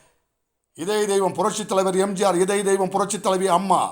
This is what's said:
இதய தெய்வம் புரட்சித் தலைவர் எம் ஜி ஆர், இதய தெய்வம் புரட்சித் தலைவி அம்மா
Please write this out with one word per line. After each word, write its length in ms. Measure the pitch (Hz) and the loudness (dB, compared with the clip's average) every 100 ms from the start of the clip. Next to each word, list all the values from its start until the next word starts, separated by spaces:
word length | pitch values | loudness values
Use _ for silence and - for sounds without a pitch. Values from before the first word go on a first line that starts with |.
| _ _ _ _ _ _ _ - | _ _ _ _ _ _ _ -10
இதய 240 | 175 214 208 | -4 -2 0
தெய்வம் 300 | 196 185 165 | 2 0 0
புரட்சித் 320 | 202 196 208 | -2 -2 -2
தலைவர் 280 | 190 190 185 | 0 0 0
எம் 160 | 202 185 | 0 0
ஜி 80 | 202 | 0
ஆர், 140 | 175 | 2
இதய 240 | 190 202 | 2 0
தெய்வம் 300 | 196 196 185 196 | 0 0 0 -2
புரட்சித் 300 | 196 214 208 | -2 -2 -2
தலைவி 220 | 190 190 | 0 2
அம்மா 320 | 175 196 165 101 | 0 2 0 0